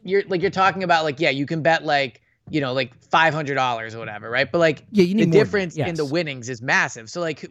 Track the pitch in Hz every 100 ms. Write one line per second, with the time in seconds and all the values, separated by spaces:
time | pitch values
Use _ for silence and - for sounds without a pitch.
0 | - 196 165 185 185 185 190 185 180 165
1 | 160 131 160 135 143 165 156 156 151 143
2 | 131 - _ _ - 156 135 131 127 -
3 | _ 170 165 151 139 135 127 117 110 113
4 | 110 104 113 123 135 175 165 139 - 208
5 | 180 214 190 185 214 196 180 151 143 160
6 | 147 165 156 131 117 120 131 185 151 123
7 | 113 175 165 156 175